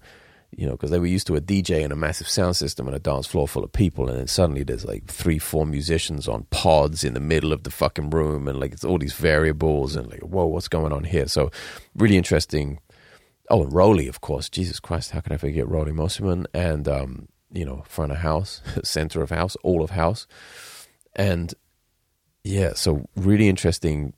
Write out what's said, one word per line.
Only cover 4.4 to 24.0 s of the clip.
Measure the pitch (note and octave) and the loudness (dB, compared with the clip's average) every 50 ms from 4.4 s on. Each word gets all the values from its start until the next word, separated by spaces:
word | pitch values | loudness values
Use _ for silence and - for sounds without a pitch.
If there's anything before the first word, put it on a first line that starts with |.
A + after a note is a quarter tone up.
| F#2 E2 C#2+ C#2 C#2 | 2 2 2 0 -2
there's, | B1+ B1 A#1 - | -4 -4 -4 -6
like, | G#1+ G#1 G1+ - | -6 -8 -8 -10
three, | - - - - F2+ D#2+ D#2 | -12 -10 -4 0 0 0 0
four | - - - D#2 D#2 | -2 -2 0 0 0
musicians | D2+ D2+ C#2+ C#2+ D#2+ E2 D#2+ - - E2 C#2+ C2 | 0 -2 -2 -2 0 0 0 0 -2 -6 -6 -4
on | - A1 A1 - - | -4 -4 -6 -6 -4
pods | - - - F#2 D#2+ D2+ D2 D2+ D#2+ D#2+ - | -4 2 4 6 6 6 6 4 2 -2 -2
in | C#2 A#1+ | -2 -2
the | B1+ | -2
middle | C#2+ D2+ D#2+ E2 - D#2 D2+ | 0 0 2 2 2 2 0
of | C#2+ - | -2 -4
the | D2 | -8
fucking | - - - D2 - - D2+ D2 | -2 0 0 0 0 -2 -4 0
room, | D2+ E2 D#2 D2+ D2+ D2 C#2+ C#2 | 0 0 0 0 0 -2 -4 -4
and, | C2+ C2+ | -4 -4
like, | C2+ C#2 - | -4 -6 -6
it's | D#2 - | -6 -2
all | - F#2 E2+ | 0 0 0
these | C#2+ C#2 - | 0 -2 -2
variables, | - - E2+ D2+ D2+ D#2+ D#2+ D#2 D2+ D#2+ D#2+ D2+ C#2+ C2+ C2+ D2+ | 0 2 4 4 6 4 4 2 2 2 2 2 2 0 -2 -4
and, | D2+ A#1+ A#1 | -6 -8 -8
like, | - - - | -12 -14 -10
whoa, | E2 F2 F#2+ F2 | -4 0 0 2
what's | E2 D#2 E2+ F2 | 2 0 -2 -4
going | - - E2 D#2 D2+ D2 | -2 -2 -2 0 0 -2
on | C#2+ D#2 | -2 -2
here? | E2 F#2 E2 C2+ - | -2 0 0 0 0
So | - D#2 C#2+ - - - - - - - - _ - | 0 0 0 0 -2 -6 -12 -14 -14 -16 -18 _ 0
really | - G#2 A2 G2+ | 4 6 8 8
interesting. | F#2 F2 - E2 D#2 D2+ - - D2+ D2 C#2+ D2 - - _ _ _ _ _ - - _ _ _ _ _ - | 6 6 6 4 2 2 2 -2 -2 -2 -2 -6 -8 -12 _ _ _ _ _ -20 -20 _ _ _ _ _ 2
Oh, | - A2 D#2 | 2 2 2
and | C2+ C#2+ | 4 4
Roly, | F2 F#2 G#2+ A2 E2+ C#2 B1+ | 6 8 8 6 6 2 0
of | B1+ - | -6 -8
course. | - - D2 C#2 - - | -6 -6 -4 -4 -6 -6
Jesus | - - F#2 F2 D#2 - | -4 -4 -4 -4 -4 -8
Christ, | - - E2+ D#2+ - - - | -6 -4 -4 -4 -4 -4 -6
how | E2 | -6
could | - - D2+ | -4 -4 -4
I | |
forget | D2 - C#2+ D2 D#2 B1 - | -2 -2 -2 -2 -2 0 0
Roly | F2 D#2 D2+ D2 D#2 | 0 0 -2 -2 -2
Mosiman? | D#2+ D#2 F#2 - - G2+ F#2+ F2 F2+ F2+ - - | -2 -2 -2 -2 -2 0 0 0 0 -2 -4 -2
And, | - F2+ E2+ D#2 D2+ C#2+ D2 | -2 0 0 0 0 0 0
um, | C#2+ C#2 C2+ C2 B1+ - - - _ _ _ _ - | -2 -2 -2 -6 -8 -12 -14 -18 _ _ _ _ -8
you | F#2 E2 | -6 -6
know, | C#2 C2+ C#2+ D2 | -6 -8 -10 -12
front | - - - D#2 C#2+ C#2+ | -10 -6 -4 -2 -2 -2
of | D#2+ | -2
house, | E2 D#2 D#2 D#2+ G2 - - - - - - | 0 0 0 0 0 -4 -8 -12 -12 -8 -6
<laughs> | - - | -6 -4
center | - - D#2 D#2 D#2+ - E2 D#2 | -4 -2 -2 -2 -2 -2 -4 -4
of | D2 | -2
house, | E2 D#2+ E2+ F#2+ - - - | -2 -2 -2 -2 -4 -4 -2
all | - F#2 E2+ D#2 | 0 2 2 0
of | D#2+ | 0
house. | F#2 F2+ E2 E2+ G#2+ - - - - - - - - - - - - - - - _ _ _ _ - | 0 0 2 2 0 -2 -6 -14 -20 -20 -20 -20 -20 -20 -20 -20 -20 -20 -20 -20 _ _ _ _ -4
And | - G2+ G2+ F2+ E2+ E2+ E2 - - _ _ _ _ _ _ _ _ _ _ _ _ _ _ _ _ - | 0 0 2 2 0 -2 -4 -8 -14 _ _ _ _ _ _ _ _ _ _ _ _ _ _ _ _ -8
yeah, | G2 G2 G2 F#2+ E2 - | -2 0 0 0 0 0
so | - - F#2+ D#2 C#2+ - - _ | 0 0 0 0 0 -2 -6 _
really | - F#2 G2 G#2 G#2 G#2+ G#2 | 0 2 4 6 6 6 6
interesting | F#2+ - - F2 E2 - - E2 D2+ D2+ | 4 4 2 0 0 2 0 -2 0 -2